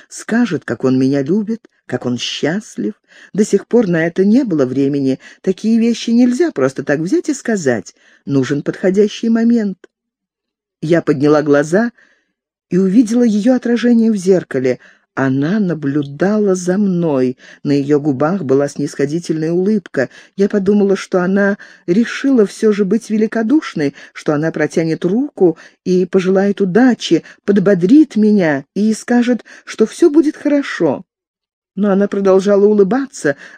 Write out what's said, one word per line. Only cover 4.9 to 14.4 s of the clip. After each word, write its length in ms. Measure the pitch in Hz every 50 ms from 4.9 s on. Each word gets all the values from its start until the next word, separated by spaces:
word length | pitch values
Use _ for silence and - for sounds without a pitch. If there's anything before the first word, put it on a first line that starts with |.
| 147 143 135 135 131 - - - - _
Такие 380 | - 185 185 - - 214 226 226
вещи 320 | 226 233 226 - - -
нельзя 400 | 226 233 247 254 247 254 349 320
просто 320 | - - 131 135 135 - 139
так 160 | - 147 156
взять 300 | 160 180 254 349 359 -
и 40 | 285
сказать. 640 | - - - 226 202 160 131 120 107 87 - - _ _ _ _ _ -
Нужен 360 | - 139 139 131 120 147 143
подходящий 680 | - - - - - 190 190 202 208 214 - - - 226
момент. 480 | 226 226 226 233 240 233 214 202 185 _ _ - _ _ _ _ _ _ _ _ _ _ _ _ _ _ _ _ _ -
Я 200 | - 151 175 165
подняла 400 | - - 143 127 139 147 151 151
глаза 500 | 143 147 143 143 143 156 170 202 233 240 - _ _ _ _ _ _ _ _ _ _ _ _ _ _ -
и 80 | - 175
увидела 460 | 190 190 185 240 254 202 226 247 240
ее 320 | 233 202 208 196 247 254
отражение 560 | 247 - 233 240 226 233 240 240 226 226 226
в 40 | 220
зеркале. 640 | 202 170 185 196 175